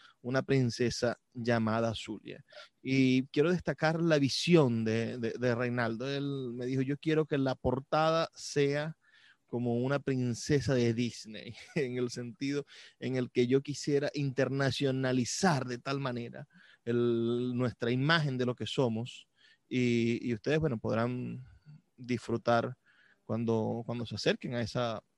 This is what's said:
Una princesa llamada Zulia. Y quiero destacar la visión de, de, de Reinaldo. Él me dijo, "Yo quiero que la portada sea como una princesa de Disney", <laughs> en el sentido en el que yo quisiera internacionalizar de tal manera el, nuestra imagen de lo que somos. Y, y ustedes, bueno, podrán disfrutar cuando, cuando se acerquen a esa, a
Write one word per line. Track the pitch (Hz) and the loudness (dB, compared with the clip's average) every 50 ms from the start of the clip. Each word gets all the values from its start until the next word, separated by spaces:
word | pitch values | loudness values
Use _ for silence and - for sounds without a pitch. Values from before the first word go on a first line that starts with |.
| - - _ _ | -20 -20 _ _
Una | - 120 131 131 | -6 -2 -2 0
princesa | - - 139 135 127 117 - - 123 117 - - 123 117 107 - _ _ | 2 2 4 4 4 2 2 2 0 0 0 0 0 -2 -2 -4 _ _
llamada | - 123 113 120 120 113 110 110 110 117 117 113 107 | -12 -6 0 2 2 2 2 2 0 0 0 -2 -2
Zulia. | - - - 107 - - - - - - _ - - - - _ _ | -4 -8 -10 -12 -12 -12 -14 -16 -16 -18 _ -20 -20 -20 -20 _ _
Y | - 127 135 135 131 131 127 131 131 - | -4 0 2 4 4 6 4 4 2 0
quiero | - 147 143 170 | 2 2 4 4
destacar | 185 170 - 170 147 - 160 156 165 160 | 2 0 0 -2 -2 0 0 0 2 2
la | 170 165 156 147 | 2 4 4 4
visión | 139 123 - - - 165 175 165 143 123 117 113 110 | 4 2 0 0 2 6 6 8 6 6 4 2 0
de, | 110 110 113 113 113 117 123 | 0 0 0 0 -2 -4 -4
de, | 113 113 - 117 | -4 -4 -2 0
de | 123 127 117 | 0 0 0
Reinaldo. | 117 127 120 120 123 117 113 117 110 127 139 | 0 0 -2 0 0 0 -2 -2 -4 -4 -4
Él | 139 139 143 139 139 139 127 120 117 | -4 -4 -4 -4 -4 -4 -6 -6 -6
me | 123 123 | -6 -4
dijo, | 127 135 131 | -2 0 0
"Yo | 131 131 147 | 0 0 -2
quiero | - - 156 156 156 156 | -4 -2 0 0 0 0
que | - 147 139 | 0 0 0
la | 135 131 127 | 0 0 -2
portada | - - 127 123 131 135 - 156 156 160 160 160 165 160 - - | -2 -2 -2 -2 -2 -2 0 0 2 4 4 2 2 0 -2 -6
sea | - - - - 147 143 139 143 147 151 160 - _ _ _ _ - _ - _ _ _ | -12 -10 -4 0 2 2 2 2 -2 -4 -6 -8 _ _ _ _ -20 _ -20 _ _ _
como | - 123 120 123 120 117 | -8 -4 -2 -2 0 0
una | 120 127 135 143 139 | 0 0 0 0 0
princesa | - 139 135 127 123 123 113 - - - 151 139 - 143 135 | 0 -2 -2 0 0 -2 -2 -2 0 0 0 2 2 2 2
de | 123 120 117 110 | 4 4 2 2
Disney", | 117 123 113 - - - 107 107 98 - - 104 - - | 2 0 -2 -4 -8 -14 -14 -14 -14 -14 -14 -16 -18 -14
<laughs> | - - | -6 -4
en | 170 135 123 123 127 | -4 -2 -2 -2 -4
el | 123 120 | -4 -4
sentido | - 123 120 120 107 - 139 139 143 143 139 - - - - - _ - | -4 -8 -10 -10 -10 -6 -6 -4 -4 -4 -6 -8 -16 -20 -20 -20 _ -10
en | - 123 131 | -6 -4 -2
el | 127 127 123 | -2 -2 -2
que | - 127 123 | 2 2 2
yo | 120 131 139 | 4 4 2
quisiera | 139 147 139 - - 151 143 143 143 - - | 2 0 -8 -6 -2 0 0 0 0 -2 -4
internacionalizar | 147 143 139 123 139 131 127 135 139 139 131 127 - 139 135 131 135 131 127 131 127 117 - - - 196 185 151 131 123 | -2 -4 -2 0 0 0 0 0 0 0 0 0 0 0 0 0 0 0 0 0 0 0 -2 -2 0 2 2 2 2 -2
de | 127 123 120 | -4 -8 -8
tal | - 135 139 139 | -6 -4 -4 -4
manera | 139 127 123 120 120 120 127 131 143 - _ - - - - _ - | -4 -4 -6 -6 -8 -10 -12 -14 -16 -16 _ -20 -20 -20 -20 _ -4
el, | 117 120 120 120 120 117 117 117 117 120 120 123 127 123 | 0 2 2 4 2 2 2 2 2 0 0 0 -2 0
nuestra | 120 127 117 - - 120 120 | 0 -2 -2 -2 -2 -2 0
imagen | 127 127 135 151 170 170 147 143 131 127 | 0 2 4 4 4 4 2 0 0 0
de | 127 | 0
lo | 123 120 | -2 -2
que | - 110 | -4 -4
somos. | - - 147 131 117 110 110 120 - - - - _ _ _ _ _ _ _ _ - | -4 0 2 2 2 2 -2 -4 -8 -10 -16 -20 _ _ _ _ _ _ _ _ -4
Y, | 123 127 123 120 120 117 113 117 120 - - | 0 0 2 2 2 2 2 2 0 -2 -2
y | 123 117 | -4 -4
ustedes, | - - 135 151 160 | -2 0 0 0 2
bueno, | 156 151 117 110 | 2 0 -2 -2
podrán | - 113 113 113 117 123 123 123 123 117 117 127 131 - - - _ 147 151 - _ _ _ | -2 -2 0 0 0 -2 -2 -4 -6 -8 -8 -10 -12 -16 -20 -20 _ -20 -20 -20 _ _ _
disfrutar | - 127 120 123 110 - - 117 113 - 120 120 117 113 123 123 _ _ _ _ _ _ _ _ _ _ | -12 -6 -4 -4 -4 -2 -2 -4 -2 2 2 2 2 2 -2 -6 _ _ _ _ _ _ _ _ _ _
cuando, | - 110 113 117 113 113 110 110 110 113 117 117 | -4 -4 -2 0 2 2 2 2 0 -2 -4 -6
cuando | 120 117 120 117 | -8 -8 -8 -6
se | - 117 | -8 -6
acerquen | - - - 220 - - - 123 | -2 0 0 0 0 -2 -6 -4
a | 120 | -4
esa, | 113 - - 127 120 117 110 | -4 -4 -2 -2 -2 -2 -4
a | 98 - _ _ | -6 -10 _ _